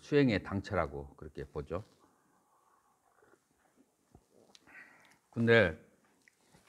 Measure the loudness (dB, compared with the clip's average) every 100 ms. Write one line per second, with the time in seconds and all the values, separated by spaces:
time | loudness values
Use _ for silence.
0 | -2 0 2 0 -2 -8 -4 -4 -4 -6
1 | -14 -18 -18 -16 -12 -12 -8 -10 -12 _
2 | _ _ _ _ _ _ _ _ _ _
3 | _ _ _ _ _ _ _ _ _ _
4 | _ -20 _ _ -20 -20 _ -20 -20 -20
5 | _ _ _ 0 6 6 6 0 -14 _
6 | _ _ _ _ _ -20